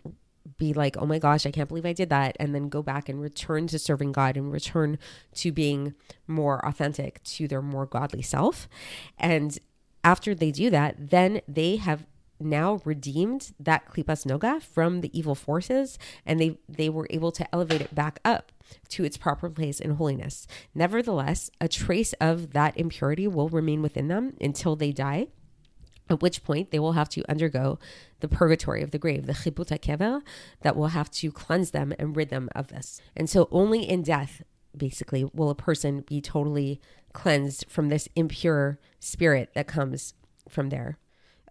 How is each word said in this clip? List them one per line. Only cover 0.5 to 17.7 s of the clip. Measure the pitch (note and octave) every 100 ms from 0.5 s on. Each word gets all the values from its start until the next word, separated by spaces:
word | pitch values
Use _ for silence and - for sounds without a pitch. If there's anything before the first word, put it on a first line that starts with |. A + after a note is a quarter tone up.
| -
be | D#3
like, | D3 C#3+ -
"Oh | D3
my | D#3
gosh, | D3+ D3+ C#3+
I |
can't | D3 C#3+
believe | E3 F3
I |
did | E3+ F3
that," | C#3+ C3+ -
and | D3 C#3+
then | C#3+
go | D3
back | D3 C#3 C#3+
and | C#3
return | D3 - - D#3 E3
to | D#3
serving | - C#3 C#3+
God | C#3 C3+ C3+
and | C#3
return | D3 - E3 D3+ D3+ - - - -
to | F3
being | D3 D3 C#3+ C#3+ C#3+ - - -
more | D#3 C#3+ C3+ -
authentic | - D3 D3 C3+ -
to | - - D3+
their | C3+
more | C#3 C3+ C3+
godly | B2 C#3 -
self. | - C3+ G3+ - - - - - - -
And | E3+ D#3+ D3 C#3+ - _ _ _
after | E3+ F3+ -
they | F3+ D#3+
do | C#3+ A#3
that, | E3 D3 - C#3+
then | F3+ F#3 G#3+ -
they | D3 E3 G#3+
have | F#3+ D3+ - _ _ -
now | D3+ D3 F3 G#3 D3+
redeemed | D#3 C3+ C#3 G3+ C4+ - -
that | C#3+ D#3+ -
Klipas | - D3+ D#3 C3+
Noga | C#3 A3+ D#4
from | - - E3 F3+
the | E3+ E3
evil | D#3 C#3
forces, | - D#3+ - C4 C4+ - - - -
and | D#3+
they, | D#3+ D#3 -
they | D#3 D#3
were | D#3 -
able | D#3 E3
to | E3 -
elevate | E3+ E3